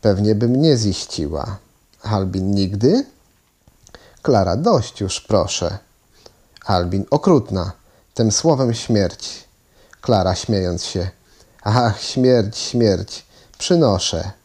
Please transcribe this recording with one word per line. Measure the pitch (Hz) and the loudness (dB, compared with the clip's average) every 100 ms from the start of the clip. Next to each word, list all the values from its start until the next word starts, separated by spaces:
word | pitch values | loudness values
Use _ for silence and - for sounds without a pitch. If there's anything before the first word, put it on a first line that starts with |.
Pewnie | 110 98 104 107 | 2 2 2 2
bym | 117 127 | 2 2
nie | 160 127 | 4 4
ziściła. | 107 95 - - 73 78 71 98 _ _ _ _ | 2 -2 -6 -8 -6 -6 -8 -12 _ _ _ _
Albin. | - 107 95 92 95 | -2 -2 -2 -4 -2
Nigdy? | 101 95 101 120 226 277 _ _ _ _ _ _ _ _ - - _ | 0 -2 2 2 2 -2 _ _ _ _ _ _ _ _ -20 -20 _
Klara. | - 117 92 92 | 2 2 2 0
Dość | 190 175 - - | 2 2 0 -6
już, | 98 - | -6 -6
proszę. | - 107 80 - 85 - _ _ _ _ - _ _ _ - | -2 0 0 -2 -4 -6 _ _ _ _ -20 _ _ _ -2
Albin. | 95 87 95 - | -2 0 -4 0
Okrutna. | 147 - 156 113 95 80 - _ _ _ | 0 4 2 2 -6 -6 -10 _ _ _
Tem | - 113 | -2 0
słowem | 101 165 139 131 | 2 2 2 0
śmierć. | 113 - 110 90 - - - - _ _ _ _ _ | -2 0 0 0 -4 -16 -16 -20 _ _ _ _ _
Klara, | - 110 92 92 | 0 2 2 -2
śmiejąc | - 104 90 87 | -2 -2 -2 -4
się. | - 95 90 - _ _ _ _ | -6 -6 -6 -10 _ _ _ _
Ach, | 104 113 120 101 | 0 2 2 -2
śmierć, | - - 127 123 104 113 | -6 0 2 4 0 -6
śmierć. | - 123 113 92 98 - - _ _ _ | -6 0 2 0 -4 -14 -20 _ _ _
Przynoszę. | - 175 139 98 - 82 92 - | 0 2 4 2 -2 -6 -8 -12